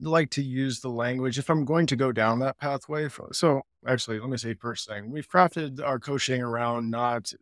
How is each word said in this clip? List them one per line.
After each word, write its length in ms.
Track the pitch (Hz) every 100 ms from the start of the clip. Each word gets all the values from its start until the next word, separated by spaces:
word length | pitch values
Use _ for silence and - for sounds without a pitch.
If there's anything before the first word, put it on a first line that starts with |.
like 300 | 147 160 151
to 120 | -
use 380 | 135 127 135 117
the 80 | 131
language, 500 | 117 120 131 131 127
if 100 | -
I'm 160 | 160
going 220 | 135 160 165
to 100 | 123
go 140 | 131
down 300 | 113 110 117
that 180 | 131 -
pathway, 460 | 147 139 - 151
f-, 160 | 151 - -
so 320 | - 170 135 - _ -
actually, 320 | 123 - 110
let 100 | 120
me 80 | 123
say 160 | 117
first 340 | 110 120 110 -
thing, 240 | 104 104
we've 160 | 147 143
crafted 520 | 180 180 170 151 131
our 200 | 143 131
coaching 420 | 143 139 - 127
around 480 | 123 117 120 120 113
not 420 | 113 120 120 101 -